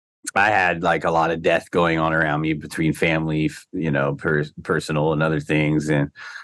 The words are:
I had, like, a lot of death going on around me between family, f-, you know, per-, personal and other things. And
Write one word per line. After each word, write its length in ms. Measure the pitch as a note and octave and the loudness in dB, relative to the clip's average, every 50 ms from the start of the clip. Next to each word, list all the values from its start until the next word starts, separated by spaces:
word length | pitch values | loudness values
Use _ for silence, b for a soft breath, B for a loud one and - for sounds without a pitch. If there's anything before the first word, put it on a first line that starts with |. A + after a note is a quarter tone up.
| _ _ _ _ - - - | _ _ _ _ -10 -4 0
I 160 | G2 G2+ G#2+ | 2 2 4
had, 320 | G#2+ F#2+ F#2 F2+ F2 E2 | 4 4 2 2 0 0
like, 220 | F2 E2+ E2+ D#2+ F2+ | 0 0 0 2 0
a 80 | E2+ | 0
lot 180 | E2 E2 D#2+ E2 | 2 2 2 0
of 100 | E2 E2 | 0 0
death 280 | E2+ F2+ E2 E2 - - | 2 2 2 2 0 -2
going 280 | - F2 E2+ E2 E2 E2 | 0 2 2 2 2 2
on 140 | D#2+ D#2+ D#2+ | 2 2 2
around 260 | D#2+ D#2+ D2+ D2 D2+ | 2 2 0 0 0
me 140 | D#2 D#2+ D#2 | 0 -2 -2
between 400 | D2+ D2+ D2+ - - D#2+ D#2 D2 | -4 -6 -8 -4 0 0 0 0
family, 520 | - F#2 E2 D#2+ D#2+ D#2+ D#2+ D#2 D#2 D2+ | 2 0 0 2 0 0 0 0 0 -2
f-, 200 | D2 - - - _ - | -2 -4 -8 -16 _ -8
you 180 | - E2 D#2+ | -4 -2 -2
know, 240 | C#2+ C#2 C#2 C#2+ C#2+ | 0 0 0 -2 -2
per-, 300 | - - E2 D2+ D2 D2 - - - - | -2 -2 0 0 0 -2 -4 -8 -8 -4
personal 480 | - E2+ D#2 - - D#2 D2 D#2+ D#2+ | -2 -2 -2 -2 -2 -2 0 0 0
and 100 | D2+ D2+ | 0 0
other 200 | D#2+ D#2+ D#2+ D2+ | 0 0 0 -2
things. 480 | D2 - D#2 D2+ D2+ D2+ D#2 D2+ D2+ D#2 | -2 -2 0 0 0 0 0 0 0 0
And 200 | D2+ D2 C#2+ C#2+ - B B B B B | 0 0 0 -2 -6 B B B B B